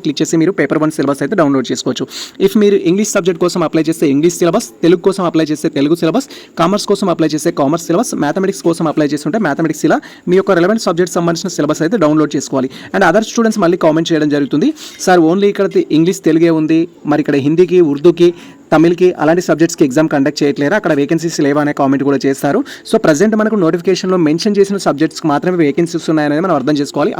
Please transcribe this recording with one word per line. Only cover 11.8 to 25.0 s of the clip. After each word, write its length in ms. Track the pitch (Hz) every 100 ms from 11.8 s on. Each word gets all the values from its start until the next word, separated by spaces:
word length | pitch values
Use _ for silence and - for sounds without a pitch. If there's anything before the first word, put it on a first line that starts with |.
అయితే 140 | 165 220
డౌన్లోడ్ 320 | 156 156 151 143
చేసుకోవాలి. 340 | - 135 131 - -
And 80 | 196 185
other 140 | 190 220
students 300 | - 226 214
మళ్ళీ 120 | 170 185
కామెంట్ 360 | 170 156 165
చేయడం 160 | 160 151
జరుగుతుంది, 460 | 147 143 147 240 311 - -
"సార్, 200 | - 180
only 240 | 160 185
ఇక్కడ 220 | 202 202 196
తి-, 200 | 185 170 147
ఇంగ్లీష్ 260 | 165 165 165
తెలుగే 220 | 160 170 160
ఉంది, 280 | 156 160 170 - 147
మరి 140 | 147
ఇక్కడ 160 | 151 143 135
హిందీకి, 340 | 165 180 180
ఉర్దూకి, 540 | 165 143 165 165 175 170 - - -
తమిళ్కి 400 | 160 165 175 180
అలాంటి 300 | 170 147 175
సబ్జెక్ట్స్కి 420 | 175 147 165 -
ఎగ్జామ్ 240 | 147 131 156
కండక్ట్ 340 | 147 139 147
చేయట్లేరా, 340 | 147 139 143 208
అక్కడ 160 | 175
వేకెన్సీస్ 480 | 147 143 165 165 160
లేవా?" 200 | 143 143
అనే 120 | 147
కామెంట్ 320 | 143 139 139
కూడా 140 | 139 139 139
చేస్తారు. 380 | 135 147 190 285 - -
So, 60 | 220
ప్రజెంట్ 380 | 190 147 202 214
మనకు 180 | 214
నోటిఫికేషన్లో 600 | 220 165 170 170 185 185 185
మెన్షన్ 380 | 156 160 214 202
చేసిన 180 | 196 196
సబ్జెక్ట్స్కి 500 | 175 143